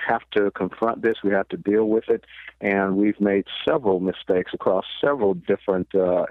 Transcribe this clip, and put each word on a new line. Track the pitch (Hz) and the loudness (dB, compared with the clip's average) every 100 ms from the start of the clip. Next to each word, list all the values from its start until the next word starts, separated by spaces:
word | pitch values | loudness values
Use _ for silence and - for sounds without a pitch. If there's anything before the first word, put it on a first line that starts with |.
| - | -2
have | 113 - | -4 -2
to | 104 101 | 0 0
confront | - 95 - 113 113 | -2 -6 -2 -4 0
this. | 113 113 | -2 -2
We | 98 | 0
have | 98 95 | 0 -2
to | 90 | -6
deal | 101 107 | 0 2
with | 110 110 - | 2 0 0
it. | 113 - - - - | -2 -4 -20 -20 -6
And | 104 98 95 95 | 0 0 2 2
we've | 107 101 | 2 2
made | 101 98 - - - | 2 2 -2 -6 -2
several | 156 110 92 | 0 2 0
mistakes | 92 - - 92 - | 0 -4 -2 -2 -2
across | 90 - 95 - - | -4 0 0 -2 -2
several | 147 143 101 | -2 2 0
different, | 90 - 98 - 92 90 | 0 0 -2 0 -2 0
uh, | 95 92 87 85 | 0 2 2 0